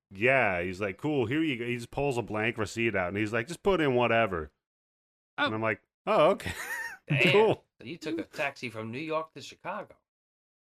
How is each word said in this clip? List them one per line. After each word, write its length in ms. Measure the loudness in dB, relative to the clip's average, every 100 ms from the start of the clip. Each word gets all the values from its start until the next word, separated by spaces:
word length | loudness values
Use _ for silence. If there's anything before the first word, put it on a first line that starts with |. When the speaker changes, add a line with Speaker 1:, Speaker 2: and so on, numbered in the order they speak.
| _
Speaker 1:
"Yeah." 480 | 0 4 4 4 2
He's 180 | -2 -4
like, 160 | -6 -4
"Cool, 300 | -2 0 0
here 160 | 0
you 140 | 0 -2
go." 80 | -4
He 100 | -6
just 160 | -6
pulls 260 | -4 -2 -2
a 40 |
blank 360 | -2 -2 -2 0
receipt 360 | -4 0 0 0
out, 140 | -2
and 80 | -2
he's 140 | -2
like, 140 | -2 -4
"Just 160 | -2
put 160 | 0 2
in 160 | 4 4
whatever." 560 | 4 4 2 0 -6 _ _ _ _ _ _ _ _ -4
Speaker 2:
Oh. 80 | -2
Speaker 1:
And 100 | 0
I'm 60 |
like, 180 | -2 -2 _ _ 0
"Oh, 240 | 6 6
okay." 200 | 4 -2 -8 -8 -8
<laughs> 260 | -8 -12 -2
Speaker 3:
Damn. 220 | 2 4
Speaker 1:
Cool. 320 | 6 4 2 _ _
Speaker 3:
So 80 | -14
you 100 | -10
took 220 | -6 -6
a 40 |
taxi 460 | -8 -6 -6 -6 -10
from 220 | -8 -8
New 80 | -8
York 340 | -4 -6 -6 -12
to 60 |
Chicago. 540 | -18 -14 -10 -10 -12 -20 _ _ _ _ _ _